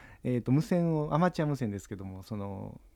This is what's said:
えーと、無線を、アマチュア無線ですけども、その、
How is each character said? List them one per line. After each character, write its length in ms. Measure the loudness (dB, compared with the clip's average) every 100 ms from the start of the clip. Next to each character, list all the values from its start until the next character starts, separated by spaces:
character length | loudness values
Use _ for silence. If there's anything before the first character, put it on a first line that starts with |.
| -20 -8 -2
え 140 | 0
ー 20 |
と、 100 | 4
無 100 | 2
線 360 | 4 2 2 0
を、 160 | 2
ア 40 | 4
マ 140 | 4
チ 100 | 2
ュ 40 | 0
ア 20 |
無 80 | 0
線 160 | -2
で 80 | -4
す 80 | -6
け 80 | -10
ど 80 |
も、 200 | -8 -10
そ 120 | -8 -6
の、 460 | -6 -6 -10 -12 -20